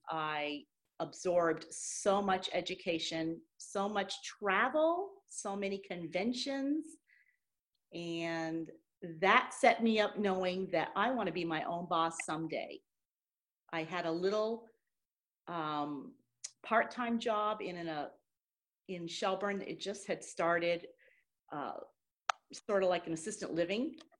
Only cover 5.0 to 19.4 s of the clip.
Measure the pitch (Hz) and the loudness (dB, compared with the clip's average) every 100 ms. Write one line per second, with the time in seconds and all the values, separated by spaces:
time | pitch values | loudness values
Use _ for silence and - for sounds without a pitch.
5 | 392 - _ - 202 196 196 196 - 175 | -2 -8 _ -8 -6 -2 -2 -2 -6 -8
6 | 165 175 220 247 277 269 277 311 320 - | -2 0 0 0 -2 0 0 0 -2 -16
7 | _ _ _ _ _ _ _ _ _ 170 | _ _ _ _ _ _ _ _ _ -8
8 | 170 165 165 165 165 165 160 - _ _ | -6 -4 -4 -4 -4 -4 -6 -12 _ _
9 | 175 160 190 240 262 - 247 - 226 214 | -12 0 6 6 4 6 6 6 4 4
10 | 202 - 202 185 185 185 180 165 - 196 | 4 2 2 2 0 0 0 0 0 2
11 | 226 254 190 175 165 156 - 170 175 170 | 2 2 0 0 0 0 -2 -4 0 2
12 | 165 - - 160 160 131 - 71 _ _ | 2 2 0 2 -2 -4 -6 -10 _ _
13 | _ _ _ _ _ _ _ 165 156 175 | _ _ _ _ _ _ _ -6 -4 -2
14 | 165 165 190 214 220 226 - _ _ _ | 0 2 2 2 0 -2 -8 _ _ _
15 | _ _ _ _ - 170 156 147 147 143 | _ _ _ _ -6 -4 -2 -2 -2 -6
16 | - - _ _ - - - 226 226 - | -10 -18 _ _ -16 -14 2 2 2 -2
17 | 240 233 233 208 214 220 185 175 165 151 | -2 0 2 2 0 -2 -4 -6 -4 -4
18 | 139 - _ _ _ _ _ _ - 180 | -6 -10 _ _ _ _ _ _ -10 -8
19 | 170 - 196 185 | -6 -2 0 0